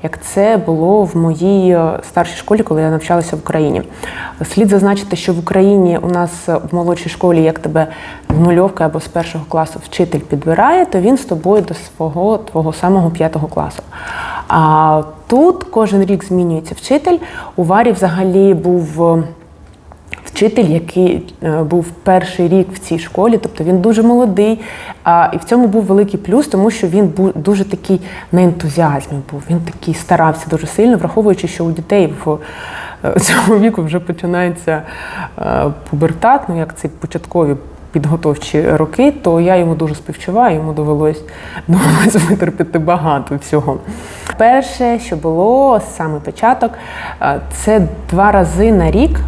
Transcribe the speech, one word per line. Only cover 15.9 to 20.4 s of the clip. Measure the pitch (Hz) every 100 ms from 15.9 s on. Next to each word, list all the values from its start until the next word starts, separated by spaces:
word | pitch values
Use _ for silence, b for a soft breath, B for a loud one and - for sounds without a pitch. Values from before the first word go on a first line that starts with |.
| 196
рік | 196 196
змінюється | - 180 175 160 160
вчитель. | - - 285 330 339 B B B -
У |
Варі | 170 196 233
взагалі | 214 185 165 190 185 196
був, | 180 175 180 156 151
е, | 170 165 156 - - - - - - - - -
вчитель, | - -